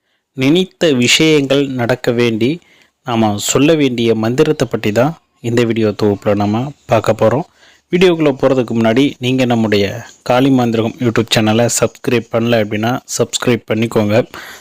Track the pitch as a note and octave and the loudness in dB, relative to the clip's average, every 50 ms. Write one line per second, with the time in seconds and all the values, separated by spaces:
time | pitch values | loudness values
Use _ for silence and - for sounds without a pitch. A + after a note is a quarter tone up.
0 | _ _ _ _ _ _ _ C3+ C3 C#3 D#3+ F#3 F#3 - _ - F3+ D#3+ C3+ B2 | _ _ _ _ _ _ _ -2 0 2 2 0 0 -4 _ -2 0 0 2 2
1 | B2 A#2+ - - D#3+ D#3 D#3 D3 C#3 C3 C3+ C#3+ C#3+ C3+ C3 B2+ A#2 G#2+ B2 - | 2 0 2 2 2 2 2 2 2 2 0 0 0 -2 -4 -4 -2 -2 -2 -2
2 | - C3+ A#2+ A#2+ A#2+ A#2+ A2+ G#2+ A2+ C3 E3 F3+ _ _ _ _ _ _ _ _ | -2 -2 0 0 0 0 0 0 -2 -2 -2 -4 _ _ _ _ _ _ _ _
3 | - C3 A#2 A2+ A2+ G#2+ G#2 G2+ - - - C3 C#3 D#3 E3 D3+ C#3+ C3 A#2+ A#2 | -8 -4 0 0 2 0 0 -2 -2 -2 0 2 2 2 2 2 0 0 0 0
4 | A#2 A2+ A2 A2 A2 A2+ B2 C#3+ D#3 D3+ D3+ - B2+ - - G#2+ A2+ A2 G#2 A2+ | 0 0 0 0 0 0 0 2 0 0 0 -2 -2 -4 -4 -4 -4 -2 0 0
5 | B2+ D#3 E3 - _ _ _ _ - A#2 A#2 A#2 A#2+ A2+ A2 A2+ A2 G#2+ G2+ - | 0 0 -2 -8 _ _ _ _ -6 -2 0 0 0 0 0 0 0 -2 0 0
6 | A2 G#2 G2+ G2+ - G#2+ G2+ G2+ G#2 G#2 G#2+ A2+ C3 C#3+ - _ _ - A#2 A2 | 0 0 0 0 0 -2 0 0 0 -2 -2 -2 -4 -6 -10 _ _ -2 -2 0
7 | - A#2 G#2+ - A2+ A2 A#2 C#3+ F3 - _ _ _ - _ _ _ _ F3 F3+ | 0 0 0 0 0 0 0 0 -4 -6 _ _ _ -20 _ _ _ _ 0 2
8 | F#3+ F#3 E3+ D#3+ D#3 D3 B2+ B2+ C3+ C3 C3+ C3 A#2+ A2 A2+ A#2 A2+ A2+ A2+ C3 | 2 2 2 2 0 0 0 2 0 0 2 0 -2 -2 -2 0 0 2 2 2
9 | C#3+ C3+ - - B2+ B2 C3 C3 B2+ A#2+ A#2+ A2+ A2 G#2 G#2 G2+ G2 G2 G#2 A#2 | 0 0 -2 -4 -4 -2 0 0 0 0 0 0 0 0 0 0 0 -2 -4 -8
10 | - - - _ - - B2 B2+ C3+ C#3 C3+ B2 A#2+ A#2 A2+ A2+ A2 A2+ - - | -12 -16 -20 _ -2 0 2 2 4 4 2 2 2 0 0 -2 -2 -4 -4 -4
11 | B2+ A#2+ A2 A#2 A2 - - A#2 G#2+ G#2+ G#2+ A2+ A#2+ A#2 - - A#2+ A2 - - | -2 -2 0 0 0 0 0 0 2 2 2 2 2 0 0 0 -2 -2 -4 -6
12 | - - B2 A#2 A2 - - A2+ A2+ A#2+ A#2 A2+ G#2+ G#2 G#2+ G#2+ A2 A#2 B2+ - | -4 -2 -2 -2 -2 -2 -4 -2 0 0 0 0 0 -2 -4 -4 -2 -4 -4 -6
13 | - - - - A#2 - - - - B2+ A#2+ A2 - - C3 A2 A#2 A2+ - A2+ | -8 -6 -4 -4 -4 -4 -4 -4 -2 0 0 0 -2 -4 -4 -2 -2 -2 0 0
14 | G#2+ G#2 G#2 A#2+ C3 - - - - - - - | 0 2 0 0 0 -2 -6 -18 -18 -20 -20 -20